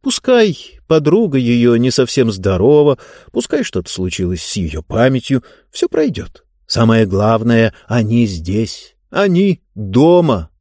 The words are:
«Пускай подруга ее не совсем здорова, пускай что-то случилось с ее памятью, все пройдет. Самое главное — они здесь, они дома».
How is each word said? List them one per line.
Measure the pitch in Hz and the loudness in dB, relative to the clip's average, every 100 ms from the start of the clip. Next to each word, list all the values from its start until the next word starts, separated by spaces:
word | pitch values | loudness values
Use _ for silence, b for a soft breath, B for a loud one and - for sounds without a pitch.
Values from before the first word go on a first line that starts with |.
«Пускай | 277 - - 247 214 151 - - _ | -4 -4 0 2 2 -2 -12 -20 _
подруга | 160 147 190 214 135 | 0 2 2 2 0
ее | 120 120 120 117 | 0 2 2 2
не | 127 | 0
совсем | 131 127 - 113 | 0 0 0 0
здорова, | 95 95 90 113 151 147 - B B B | 0 -2 0 4 4 2 0 B B B
пускай | - - 302 | -6 -4 -4
что-то | 233 92 85 | -4 -6 -8
случилось | - 92 - 90 87 | -6 -6 -4 -6 -6
с | - - | -6 -6
ее | 82 76 | -6 -8
памятью, | - 110 127 131 - 131 b b b | -6 0 0 0 -2 -6 b b b
все | - 359 | -6 -4
пройдет. | - 294 - - - _ _ _ | -2 -2 -4 -12 -18 _ _ _
Самое | - 113 113 104 | 0 2 2 0
главное — | 95 107 113 113 117 113 b b | 0 0 0 0 2 0 b b
они | 117 107 117 113 | -4 0 0 -2
здесь, | 90 85 101 110 - - _ _ | -4 -6 -4 -4 -10 -20 _ _
они | - 202 175 196 180 _ | -2 0 2 0 -2 _
дома». | - 101 110 156 175 165 104 80 _ | -12 -2 2 4 4 2 -2 -6 _